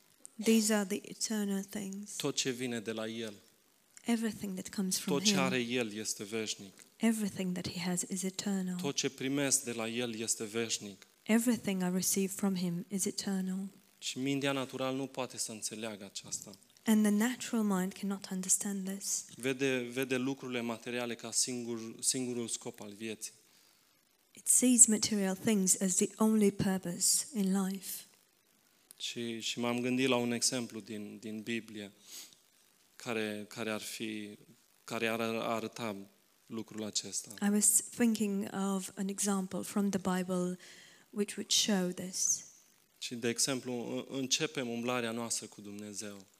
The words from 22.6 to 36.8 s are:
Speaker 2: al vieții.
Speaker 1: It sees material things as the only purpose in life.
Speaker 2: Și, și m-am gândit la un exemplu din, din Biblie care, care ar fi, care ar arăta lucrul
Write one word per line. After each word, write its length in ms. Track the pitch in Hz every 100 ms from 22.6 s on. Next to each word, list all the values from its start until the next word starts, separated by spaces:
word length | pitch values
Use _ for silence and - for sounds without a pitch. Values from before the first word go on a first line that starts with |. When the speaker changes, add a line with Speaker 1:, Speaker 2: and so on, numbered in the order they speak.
| 123 -
Speaker 2:
al 120 | 104
vieții. 400 | 104 113 107 - - _ _ _ _ _ _ _ _ _
Speaker 1:
It 160 | - -
sees 380 | - 247 240 -
material 480 | 214 - 208 190 190
things 440 | 226 208 185 -
as 140 | 190
the 140 | - 208 -
only 360 | 220 220 202
purpose 720 | 202 202 190 175 180 - - -
in 300 | 233 190 196
life. 360 | 190 190 - - - _ _ _ _ _ _ _ - -
Speaker 2:
Și, 420 | - 120 117 113
și 180 | 104 120
m-am 220 | 120 120
gândit 280 | 127 127 131
la 80 | 123
un 160 | 120
exemplu 480 | 117 - 131 113 110
din, 380 | 101 107 104 104
din 200 | 110 107
Biblie 500 | 107 117 110 107 101 - - - - - _ _ _ _ _ -
care, 480 | 127 113 107 104 101
care 220 | 120 110
ar 100 | 107
fi, 580 | - - 110 107 104 104 - - _ _
care 220 | - 113 113
ar 120 | 113
arăta 760 | 113 113 117 113 110 - 113 98 98 _ _ _ -
lucrul 380 | 110 104 107